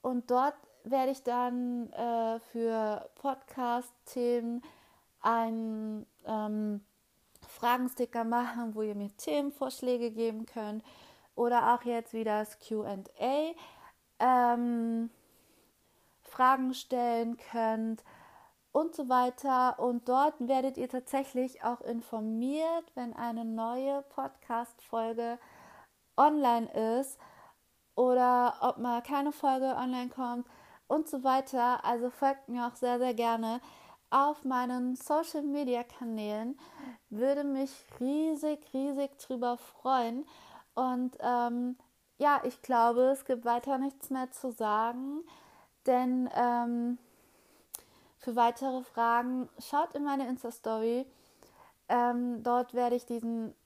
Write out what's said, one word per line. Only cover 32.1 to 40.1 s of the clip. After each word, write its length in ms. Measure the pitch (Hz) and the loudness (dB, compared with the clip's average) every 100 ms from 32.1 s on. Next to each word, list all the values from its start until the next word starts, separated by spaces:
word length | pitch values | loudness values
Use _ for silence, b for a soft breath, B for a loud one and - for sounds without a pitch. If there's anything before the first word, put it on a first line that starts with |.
folgt 380 | - 277 277 - | 0 0 0 -4
mir 180 | 240 240 | -4 -4
auch 80 | - | -2
sehr, 240 | 247 240 | -2 0
sehr 160 | 254 233 | 0 0
gerne 460 | 233 226 226 233 B B B B _ | 0 0 -2 -4 B B B B _
auf 320 | 269 285 294 | 4 4 0
meinen 520 | 262 254 247 247 247 254 | -2 -2 0 -2 -2 -4
Social-Media-Kanälen. 1600 | - 302 320 311 285 285 269 240 240 - 233 220 208 214 233 277 B B 262 233 _ | 0 0 0 -4 -2 -2 0 -2 -4 -10 -8 -6 -4 -4 -6 -8 B B -16 -16 _
Würde 340 | 208 254 277 | -2 0 2
mich 280 | 285 269 269 - - - | 0 -2 -4 -6 -20 -6
riesig, 600 | 254 294 311 302 302 302 - | -2 0 0 0 -2 -4 -6
riesig 440 | 262 277 277 277 277 | -4 -2 -2 -4 -6
drüber 400 | - 254 240 240 | -8 -4 -2 -4
freuen. 640 | - - 254 262 233 | -8 -8 0 0 0